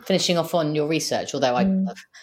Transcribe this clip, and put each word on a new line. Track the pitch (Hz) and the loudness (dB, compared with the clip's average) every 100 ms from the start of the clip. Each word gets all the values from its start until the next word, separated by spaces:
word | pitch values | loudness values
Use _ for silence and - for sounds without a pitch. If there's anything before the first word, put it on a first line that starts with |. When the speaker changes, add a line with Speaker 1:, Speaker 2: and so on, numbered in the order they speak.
| - | -2
Speaker 1:
finishing | 185 - 170 | 0 2 0
off | 165 175 | 0 0
on | 151 | 0
your | 151 147 | 0 0
research, | 160 - 117 90 | 0 0 -4 -4
although | 139 127 123 | 0 0 2
I | 190 | 2
Speaker 2:
Mm. | 190 185 - - - | 2 -2 -6 -18 -20